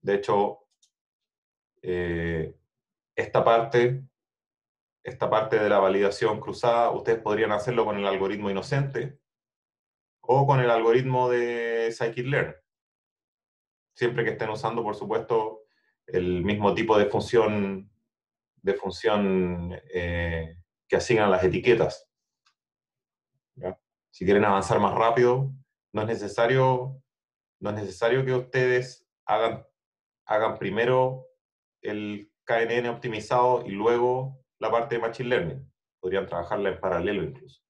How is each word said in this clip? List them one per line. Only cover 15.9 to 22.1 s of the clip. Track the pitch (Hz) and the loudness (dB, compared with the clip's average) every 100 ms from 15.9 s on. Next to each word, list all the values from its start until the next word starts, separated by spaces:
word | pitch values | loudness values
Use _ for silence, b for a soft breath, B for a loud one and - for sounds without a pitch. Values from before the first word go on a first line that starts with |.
| _ - | _ -6
el | 92 90 90 | -2 -2 -2
mismo | 92 104 101 | 0 2 2
tipo | 101 107 104 | 2 2 4
de | 104 | 4
función, | 107 - 120 107 104 98 95 - _ _ _ _ _ _ _ | 0 2 2 2 0 -4 -6 -12 _ _ _ _ _ _ _
de | 95 | -4
función, | 98 98 92 113 104 101 95 90 87 87 90 - | -4 -6 -4 0 2 2 0 0 -4 -8 -10 -8
eh, | 90 87 87 85 82 80 82 _ _ _ | -6 -4 -2 -2 -4 -8 -14 _ _ _
que | 95 | -2
asignan | - 110 104 | 2 2 4
las | 92 | 4
etiquetas. | - 180 120 113 - - _ | 2 2 2 2 2 -4 _